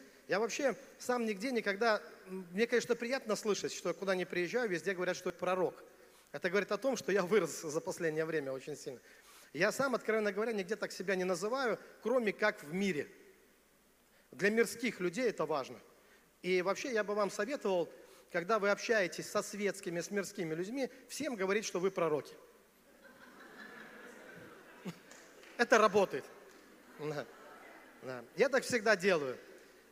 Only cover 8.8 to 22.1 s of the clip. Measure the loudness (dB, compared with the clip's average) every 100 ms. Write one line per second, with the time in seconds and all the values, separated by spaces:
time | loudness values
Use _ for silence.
8.8 | -10 -12 -16 -20 -20 -20 -12 0 2 2
9.8 | 2 0 0 0 0 0 0 -2 -2 -4
10.8 | -4 -4 -2 0 2 0 0 0 0 -2
11.8 | -6 -6 0 2 2 2 2 0 -4 0
12.8 | 2 0 -4 -10 -20 -20 _ _ _ _
13.8 | _ _ _ _ _ -2 2 4 2 0
14.8 | -4 -2 -4 0 0 0 0 0 -2 -10
15.8 | -18 -20 -20 -20 _ _ 0 2 2 -2
16.8 | 0 0 0 0 0 0 -4 -2 0 2
17.8 | 0 -6 -20 -20 -8 -4 0 2 4 2
18.8 | 2 2 2 -2 -4 -4 -4 -2 -2 -2
19.8 | -4 -4 -2 -4 -4 -4 -4 -2 -4 -4
20.8 | -4 -6 -12 -6 -4 0 0 0 0 0
21.8 | 0 2 2